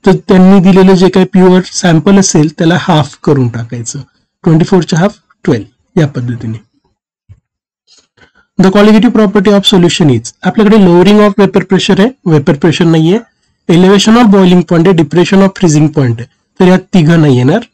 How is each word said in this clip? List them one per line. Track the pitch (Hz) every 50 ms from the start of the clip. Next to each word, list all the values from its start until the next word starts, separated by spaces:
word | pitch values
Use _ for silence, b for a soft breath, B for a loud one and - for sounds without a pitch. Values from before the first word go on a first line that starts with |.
| _
तर | 202 185
त्यांनी | 160 - - 208 185 185 190 196 202
दिलेलं | 170 196 185 190 190 190 190
जे | 180 190 185
काही | - 190 185
प्युअर | 185 - 190 185 185 180 185 185 - -
सॅम्पल | - - 180 160 160 151 202 196 202
असेल, | 190 - - 170 147 160 151 -
त्याला | 175 160 170 170
हाफ | - - 175 151 143 - - _ _
करून | - 151 135 127 120
टाकायचं. | 113 117 117 117 - 120 117 - - 143 135 _ _ _ _ _ _ _ _
ट्वेंटी | 175 160 160 180
फोर | - - 185 180
च्या | - - 160
हाफ, | 175 202 - _ _ _ _ _ _
ट्वेल्व, | - 143 113 101 - _ _ _ _ _ 190
या | 156 143
पद्धतीने. | - - 123 123 120 117 - 113 113 113 _ _ _ _ _ _ _ _ _ _ _ _ _ _ 98 _ _ _ _ _ _ _ _ _ _ _ _ _ _ _ _ b b b b b b b b - 185
The | 190 190
colligative | 208 208 214 214 220 214 240 - 220
property | 214 202 190 214 190 214 202
of | 202 196 - 214
solution | 190 175 170 - - 175 147
is, | 123 113 117 - - _ -
आपल्याकडे | 185 - - 214 - 220
lowering | 220 196 175 170 175 185 196 208 214
of | 208 208 202 -
vapor | 196 190 - 196 165
pressure | - 196 180 - - 190 170
आहे, | 190 254 262 _ _
वेपर | 190 160 151 127 185 160
प्रेशर | 143 - 180 151 - 180
नाहीये, | 165 165 160 160 165 185 233 233 _ _ _ _ _ _ _ _ -
elevation | 180 170 180 185 202 202 - 220 220
of | 240 247
boiling | 214 196 196 190 180 180 180 170 - 180
point | 160 165 190
आहे, | 196
depression | 160 165 147 - 170 175 - 196 190
of | 196 190
freezing | 190 - - 170 147 151 151 156
point | 151 - 139 123 117 113
आहे, | 117 _ _ _ _ _ _ _
तर | 190
यात | 180 180 185 185 _ -
तिघं | 190 156 147 170 165
नाही | 151 147 131
येणार. | 123 123 131 165 233 240 _